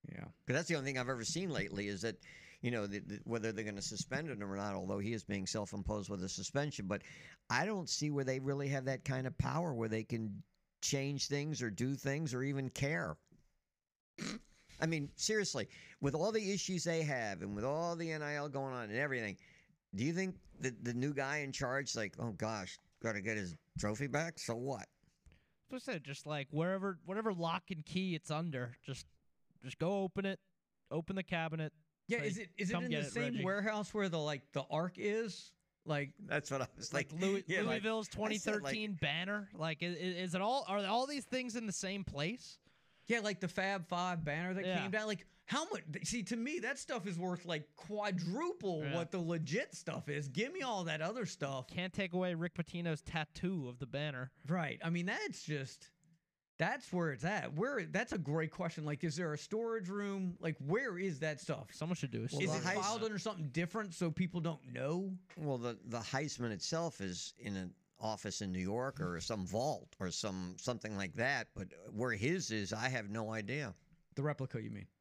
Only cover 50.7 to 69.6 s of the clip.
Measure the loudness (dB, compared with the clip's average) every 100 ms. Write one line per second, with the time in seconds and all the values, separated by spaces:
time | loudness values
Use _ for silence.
50.7 | 0 0 0 0 0 -4 -2 -2 -2 -4
51.7 | -4 -2 0 0 2 2 2 -2 -2 -4
52.7 | -2 0 0 0 -2 -2 -2 0 0 -2
53.7 | -6 -4 -2 -2 -2 -6 _ -2 0 0
54.7 | -2 0 2 2 0 -2 -4 -2 -2 -2
55.7 | -8 -20 _ _ -20 _ _ _ 0 0
56.7 | 0 -2 2 2 2 0 0 0 0 0
57.7 | 0 0 -2 0 0 2 2 0 0 -2
58.7 | -2 -2 0 0 0 -2 -2 -2 -2 0
59.7 | 0 -2 -2 -2 0 -2 0 -2 -2 2
60.7 | 2 2 0 0 0 -2 -2 -2 -4 -4
61.7 | -4 -2 0 0 0 0 2 2 2 2
62.7 | 2 2 2 0 0 -2 -2 -2 0 0
63.7 | 0 -4 0 0 2 2 2 0 -2 -6
64.7 | -2 2 2 0 -4 -8 -4 0 2 0
65.7 | -4 -4 -4 0 0 0 0 -2 0 0
66.7 | 0 0 -2 -4 -4 -6 -8 -4 -2 -4
67.7 | -8 _ _ -2 -2 -4 -2 -2 0 2
68.7 | 0 -2 -2 -2 -2 -2 -2 0 2